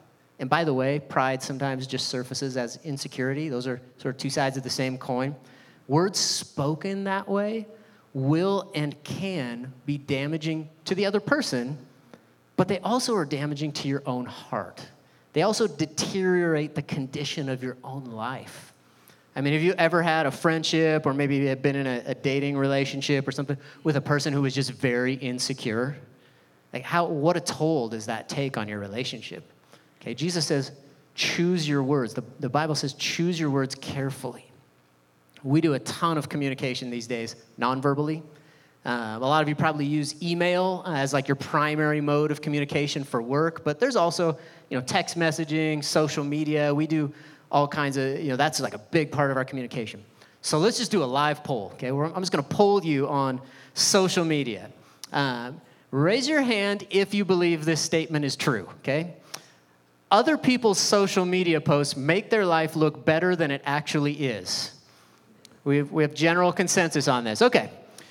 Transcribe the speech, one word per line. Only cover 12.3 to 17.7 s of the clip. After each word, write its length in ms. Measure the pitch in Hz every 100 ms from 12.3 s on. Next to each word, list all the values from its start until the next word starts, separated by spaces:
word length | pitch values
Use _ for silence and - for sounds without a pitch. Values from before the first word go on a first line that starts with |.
| _ _ -
but 120 | 180
they 120 | 190
also 360 | 185 247 247 214
are 100 | 147
damaging 460 | 143 147 143 151
to 160 | 147 139
your 160 | 139 139
own 200 | 123 120
heart. 600 | - - 110 90 - - - _ _ _
They 80 | 151
also 260 | 196 208 214
deteriorate 1080 | 143 156 - 175 196 185 180 170 156 151 -
the 60 |
condition 680 | 139 - 131 143 143 - 135
of 140 | 127
your 140 | 127